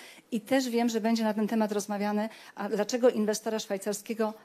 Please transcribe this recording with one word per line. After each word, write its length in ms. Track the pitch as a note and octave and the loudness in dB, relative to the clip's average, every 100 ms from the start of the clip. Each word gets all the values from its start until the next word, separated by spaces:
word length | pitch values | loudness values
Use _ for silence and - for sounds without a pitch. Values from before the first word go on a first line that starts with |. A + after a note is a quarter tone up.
| - - - | -8 -20 -8
i 100 | A3 | -6
też 280 | - C4 B3+ | 0 0 2
wiem, 200 | A#3 A#3+ | 2 2
że 120 | A3+ | 2
będzie 240 | A3 A3+ | 2 2
na 100 | A3 | 2
ten 140 | G#3 G#3 | 2 0
temat 240 | A3+ G#3+ | 2 0
rozmawiane, 560 | G#3 G3+ G3+ G#3 G#3 A3 - - | 0 -2 -2 0 0 -2 -6 -18
a 140 | - G3+ | -10 -4
dlaczego 420 | G3+ G#3 B3 B3 | -2 0 4 4
inwestora 480 | A3 G#3+ G#3 A3+ A3 | 4 0 -2 -2 -4
szwajcarskiego 760 | - G3 G#3+ G3+ - A3 G#3+ G#3+ | -4 -4 -4 -6 -6 -2 -2 -4